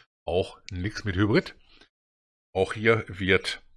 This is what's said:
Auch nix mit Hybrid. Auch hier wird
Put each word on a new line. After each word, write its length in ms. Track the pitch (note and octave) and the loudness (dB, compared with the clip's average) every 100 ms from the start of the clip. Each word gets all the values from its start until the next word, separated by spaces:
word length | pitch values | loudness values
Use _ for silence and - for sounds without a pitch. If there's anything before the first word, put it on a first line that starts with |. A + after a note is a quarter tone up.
| _ _ - | _ _ -2
Auch 340 | F2 G2+ - - | -2 -2 -6 -10
nix 340 | F2+ F2+ - | -6 -6 -6
mit 120 | G#2 F2+ | -4 0
Hybrid. 400 | G#2 D3 - - _ - _ _ _ _ _ _ _ | 2 2 0 -10 _ -20 _ _ _ _ _ _ _
Auch 200 | F#2+ F#2+ | -2 -2
hier 300 | G#2+ A2+ A2+ - | 0 2 2 0
wird 540 | F2+ F#2+ F#2+ - - - | -2 2 2 2 -8 -12